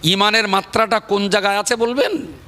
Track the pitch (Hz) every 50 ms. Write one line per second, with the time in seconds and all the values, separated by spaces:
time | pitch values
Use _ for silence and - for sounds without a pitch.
0 | - 156 185 196 202 208 208 226 220 202 190 190 185 - - 226 220 214 226 214
1 | - - 202 202 202 202 180 208 196 202 196 202 208 - 247 226 226 233 247 269
2 | - - 415 311 - - - - -